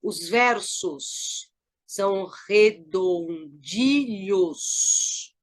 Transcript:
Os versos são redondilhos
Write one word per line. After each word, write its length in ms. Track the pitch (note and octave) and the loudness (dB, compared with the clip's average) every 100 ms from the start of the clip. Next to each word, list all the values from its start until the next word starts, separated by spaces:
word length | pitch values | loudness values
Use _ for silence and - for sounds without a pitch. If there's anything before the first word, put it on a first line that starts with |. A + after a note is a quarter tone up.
Os 260 | G3+ F#3 E3+ | -6 -8 -2
versos 1200 | A3 B3 A3 - - F#3 C#3+ - - - - - _ _ _ _ | 2 2 2 -4 -6 -6 -8 -12 -10 -10 -10 -14 _ _ _ _
são 400 | - G3 F#3+ F#3 - - | -4 -2 -2 -4 -12 0
redondilhos 3000 | G3+ G#3+ G#3 D#3+ F#3 F#3 F3 E3+ E3 D#3 D3 C#3 F#3 C4 C#4+ C4+ G#3 F#3+ G3 F3 D3 - - - - - - - _ | 6 6 4 -4 0 2 0 -2 -8 -10 -18 -10 0 2 2 0 -6 -2 2 2 0 -6 0 2 2 0 -6 -10 _